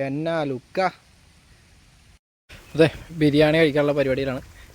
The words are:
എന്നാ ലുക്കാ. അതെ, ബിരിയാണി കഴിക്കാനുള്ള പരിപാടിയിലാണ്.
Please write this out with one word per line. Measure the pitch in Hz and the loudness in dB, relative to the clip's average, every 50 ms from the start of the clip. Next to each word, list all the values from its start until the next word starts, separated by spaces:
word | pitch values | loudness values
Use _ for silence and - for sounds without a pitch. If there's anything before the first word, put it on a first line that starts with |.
| 139 | -6
എന്നാ | 135 135 147 160 165 165 165 151 139 | -6 -6 -6 -4 -4 -4 -4 -4 -4
ലുക്കാ. | 131 120 - _ - 190 190 175 - - _ _ _ _ _ _ _ _ _ _ _ _ _ _ _ _ _ _ _ _ _ _ _ _ _ _ _ _ _ - - - - - - | -6 -8 -10 _ -4 -2 -2 -2 -4 -6 _ _ _ _ _ _ _ _ _ _ _ _ _ _ _ _ _ _ _ _ _ _ _ _ _ _ _ _ _ -20 -20 -20 -18 -4 0
അതെ, | 147 160 147 - - - - 165 165 | 2 2 2 2 -2 -14 -12 -4 0
ബിരിയാണി | 151 147 139 147 151 151 151 165 | 0 2 4 4 4 4 4 4
കഴിക്കാനുള്ള | 165 151 135 147 143 147 147 147 | 2 2 2 2 0 0 0 0
പരിപാടിയിലാണ്. | 139 135 131 135 139 135 127 139 - - - - - - | 0 0 0 -2 -2 -4 -6 -8 -10 -14 -20 -20 -20 -20